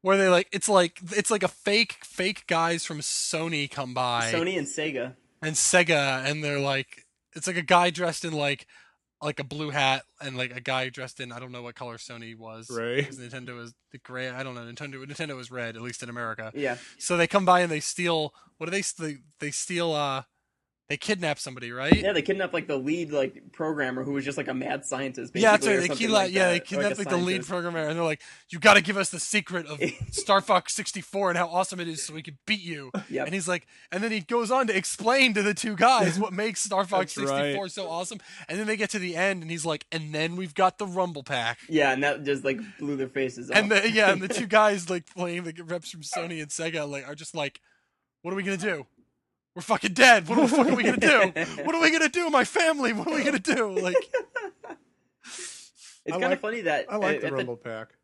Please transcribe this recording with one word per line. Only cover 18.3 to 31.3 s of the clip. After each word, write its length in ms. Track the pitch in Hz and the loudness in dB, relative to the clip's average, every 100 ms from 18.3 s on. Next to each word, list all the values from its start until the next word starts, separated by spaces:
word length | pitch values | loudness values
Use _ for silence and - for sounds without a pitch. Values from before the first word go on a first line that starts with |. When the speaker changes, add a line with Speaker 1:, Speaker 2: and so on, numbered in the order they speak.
| _ _ _ | _ _ _
Speaker 1:
what 80 | 160 | -6
do 60 | |
they 80 | 196 | -4
s-, 140 | 190 | -4
they, 240 | - 160 139 _ _ | -6 -8 -8 _ _
they 120 | 147 | -8
steal, 400 | - - 175 170 | -6 -4 -2 0
uh, 320 | 151 143 135 - _ _ _ _ _ _ | 0 -2 -4 -8 _ _ _ _ _ _
they 80 | 147 | -6
kidnap 420 | - 202 165 147 | -2 -2 -2 -2
somebody, 320 | 143 127 120 | -6 -10 -10
right? 240 | 123 139 160 | -6 4 4
Speaker 2:
Yeah, 160 | 185 | 4
they 100 | 180 | 0
kidnap, 300 | 147 196 185 | 0 -2 -2
like, 160 | 165 - | -4 -2
the 80 | 139 | -4
lead, 380 | 131 170 160 | -2 -2 -2
like, 400 | 143 131 - - | -2 -2 -6 -20
programmer 500 | - 156 151 131 127 | -6 -4 -2 -2 -4
who 80 | 135 | -4
was 140 | 139 139 | -4 -4
just, 120 | 139 | -6
like, 120 | 139 | -4
a 40 | |
mad 300 | 127 131 131 - | -6 -4 -6 -6
scientist, 460 | 131 135 123 123 | -6 -6 -8 -8
Speaker 1:
Yeah, 180 | 180 220 | 2 6
that's 140 | 214 214 | 6 4
Speaker 2:
basically, 40 | |
Speaker 1:
right. 80 | 196 | 2
Speaker 2:
or 40 | |
Speaker 1:
They 40 | 175 | 2
Speaker 2:
something 180 | 247 226 | -2 2
Speaker 1:
kidnap, 140 | 214 | 2
Speaker 2:
like 100 | 185 | 2
Speaker 1:
yeah, 60 | 190 | 4
Speaker 2:
that, 60 | 180 | 4
Speaker 1:
they 60 | 175 | 2
Speaker 2:
like 60 | |
a 20 | - | -2
Speaker 1:
kidnap, 320 | 196 208 202 | -2 -2 -2
like, 100 | 190 | -2
the 80 | 180 | 0
lead 100 | 180 | 0
Speaker 2:
scientist. 220 | 185 - | -2 -4
Speaker 1:
programmer, 300 | 185 175 165 151 | -6 -4 -4 -2
and 80 | 165 | 0
they're 80 | |
like, 180 | 165 151 - - _ | -2 -2 -10 -20 _
"You 100 | 170 | 4
gotta 220 | 208 202 | 8 8
give 160 | 175 202 | 6 -2
us 100 | 185 | -2
the 120 | 170 | -4
secret 460 | - 208 - 180 151 | -2 -2 -2 -8 -8
of 120 | 147 | -4
Speaker 2:
<laughs> 320 | 170 - - | -4 -4 -8
Speaker 1:
Star 300 | - - 196 | -6 4 2
Fox 320 | 190 185 - | 6 2 2
sixty-four 560 | - - 190 - 196 | -6 -6 -8 -6 -2
and 80 | 196 | 0